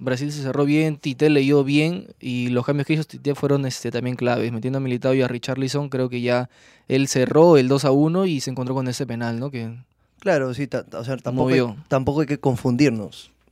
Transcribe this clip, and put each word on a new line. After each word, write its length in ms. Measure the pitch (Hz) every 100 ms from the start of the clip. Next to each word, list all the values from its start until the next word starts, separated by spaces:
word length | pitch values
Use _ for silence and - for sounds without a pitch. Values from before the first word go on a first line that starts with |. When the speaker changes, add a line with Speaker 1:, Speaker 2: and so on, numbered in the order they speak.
Speaker 1:
Brasil 320 | 127 127 147
se 100 | 147
cerró 220 | 135 131
bien, 320 | 143 151 156 151
Tite 340 | 151 127 151
leyó 320 | 147 135 143
bien 460 | 135 143 156 180 - -
y 300 | 127 123 123
los 180 | 123 120
cambios 180 | 143 139
que 80 |
hizo 100 | 156
Tite 320 | 156 127 135 139
fueron, 280 | 143 143 135
este, 260 | 123 117
también 240 | 117 123 127
claves, 340 | 123 120 113
metiendo 280 | 117 123 135
a 20 |
Militao 340 | 135 123 131
y 80 | 131
a 60 | 123
Richarlison, 600 | 120 - 131 135 143 143
creo 200 | 131 127
que 120 | 123
ya 300 | 120 123 123 - - _ _
él 180 | 131 139
cerró 500 | 135 123 135 170 156
el 120 | 127
dos 160 | 139
a 80 | 135
uno 340 | 135 156 175 190
y 140 | 147
se 100 | -
encontró 240 | 127 127
con 140 | 131 127
ese 180 | 120 131
penal, 320 | 117 117 117
¿no? 140 | 135
Que 180 | 135 113 117 - _ _ _
Speaker 2:
Claro, 340 | 196 160 131
sí, 120 | 120 143
ta-, 180 | 127 -
o 120 | -
sea, 140 | 117 131
tampoco 320 | - 127 127
Speaker 1:
movió. 180 | 131 120
Speaker 2:
hay, 160 | 107 -
tampoco 360 | 139 135 143
hay 40 | 156
que 140 | 143
confundirnos. 920 | 139 120 131 120 147 113 98 - - _ _